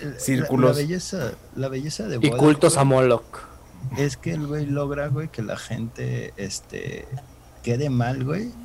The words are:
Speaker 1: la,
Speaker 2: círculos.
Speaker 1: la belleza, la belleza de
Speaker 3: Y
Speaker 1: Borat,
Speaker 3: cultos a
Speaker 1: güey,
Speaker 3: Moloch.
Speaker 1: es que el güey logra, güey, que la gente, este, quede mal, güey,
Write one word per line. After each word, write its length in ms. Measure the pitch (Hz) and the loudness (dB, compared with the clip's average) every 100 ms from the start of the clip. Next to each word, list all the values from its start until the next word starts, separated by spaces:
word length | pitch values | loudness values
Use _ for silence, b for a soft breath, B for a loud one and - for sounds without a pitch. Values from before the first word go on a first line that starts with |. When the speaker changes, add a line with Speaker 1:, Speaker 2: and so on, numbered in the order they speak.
| 143 | -12
Speaker 1:
la, 60 | 127 | -6
Speaker 2:
círculos. 560 | - 131 123 131 - 143 | 0 0 2 4 4 4
Speaker 1:
la 60 | |
belleza, 500 | 147 180 - 190 117 101 - - | 0 -4 -4 -6 -6 -8 -14 -6
la 120 | 135 | -4
belleza 360 | 131 151 - 214 | -4 -6 -8 -6
de 80 | 123 | 0
Speaker 3:
Y 20 | 147 | 2
Speaker 1:
Borat, 60 | 123 | 6
Speaker 3:
cultos 380 | 151 147 170 143 | 6 8 6 6
a 40 | |
Speaker 1:
güey, 40 | 135 131 | 6 6
Speaker 3:
Moloch. 380 | 127 117 - - - - - - 131 - | 6 4 0 -16 -18 -20 -20 -12 -8 -2
Speaker 1:
es 180 | 143 131 | -2 -2
que 160 | 165 | -6
el 140 | 165 143 | -4 -4
güey 200 | 151 143 | -4 -2
logra, 420 | 139 143 143 143 | -2 -2 -4 -2
güey, 200 | 139 160 | -4 -4
que 140 | - | -6
la 140 | 104 - | -6 -8
gente, 760 | - 113 113 123 127 123 107 - | -6 -6 -8 -6 -6 -6 -8 -8
este, 680 | 98 - - - 50 - - 135 - - - - | -8 -8 -10 -10 -8 -10 -10 -12 -14 -20 -20 -10
quede 280 | 120 120 147 | -4 -2 0
mal, 340 | 123 120 131 | 0 0 -2
güey, 260 | 127 170 240 - | -4 -4 -6 -10